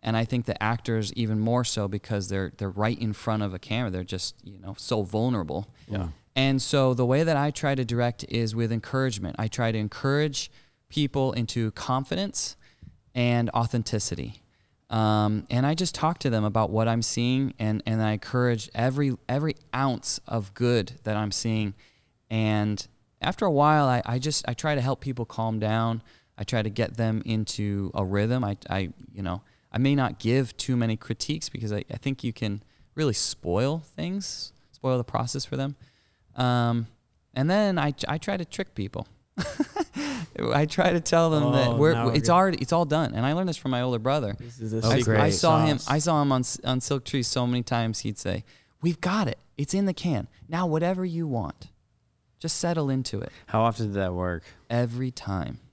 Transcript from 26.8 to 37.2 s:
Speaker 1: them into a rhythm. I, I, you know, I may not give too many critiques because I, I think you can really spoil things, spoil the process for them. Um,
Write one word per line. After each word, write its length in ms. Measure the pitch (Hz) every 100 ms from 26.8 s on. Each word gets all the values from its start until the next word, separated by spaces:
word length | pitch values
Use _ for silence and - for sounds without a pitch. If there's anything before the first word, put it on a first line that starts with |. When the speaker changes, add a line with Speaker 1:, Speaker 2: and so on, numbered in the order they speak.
| 113 113
Speaker 1:
them 240 | 113 110 -
into 680 | 110 107 - 104 101 98
a 100 | -
rhythm. 400 | 95 101 110 127
I, 140 | 107 101 -
I, 200 | 95 92 - -
you 80 | 101
know, 200 | 95 90 - _ _
I 60 | -
may 160 | 131
not 240 | 139 127 -
give 400 | 113 127 127 -
too 180 | - 127
many 200 | 113 110
critiques 520 | - 113 - 151 -
because 220 | - 110
I, 120 | 104 -
I 60 | -
think 260 | - 135
you 100 | 123
can 300 | 110 110 101 - _ - -
really 180 | 156
spoil 680 | 107 - - 87 90 131 160 151 -
things, 580 | 170 196 190 - - _ _
spoil 260 | - 131 127
the 60 |
process 420 | 120 - 120 139 -
for 100 | -
them. 180 | 135 143 - _ _ _ _ -
Um, 520 | 127 123 120 117 113 _ _ _